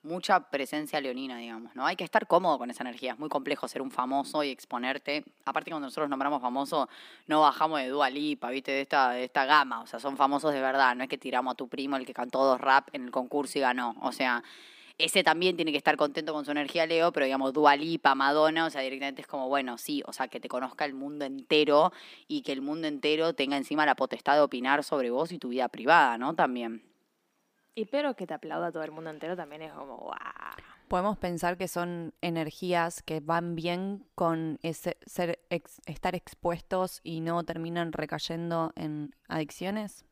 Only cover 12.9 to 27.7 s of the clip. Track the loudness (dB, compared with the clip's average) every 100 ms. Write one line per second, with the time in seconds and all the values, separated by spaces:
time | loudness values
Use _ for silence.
12.9 | -10 -4 -4 -2 -4 -2 0 2 0 -4
13.9 | -4 -6 -2 0 0 -4 -20 -20 -20 -20
14.9 | -2 2 4 4 4 2 2 0 2 2
15.9 | 2 2 0 -4 -6 -2 -2 -2 0 2
16.9 | 4 4 2 0 2 0 6 6 6 2
17.9 | 2 4 4 4 6 4 4 -2 -2 -6
18.9 | -4 -6 -8 -10 -6 0 0 -2 -8 -6
19.9 | -6 -6 -8 -8 -6 -4 -4 -4 -4 -6
20.9 | -4 -10 -6 -6 -8 2 4 8 8 6
21.9 | 2 -20 -20 _ -6 -4 -6 -4 -4 -4
22.9 | -2 0 2 2 0 0 0 -2 2 4
23.9 | 4 0 -2 4 4 4 2 2 2 2
24.9 | -2 0 -2 -2 -6 -6 -2 -2 -2 6
25.9 | 8 6 2 -2 2 2 2 -6 -8 _
26.9 | _ _ _ _ _ _ _ _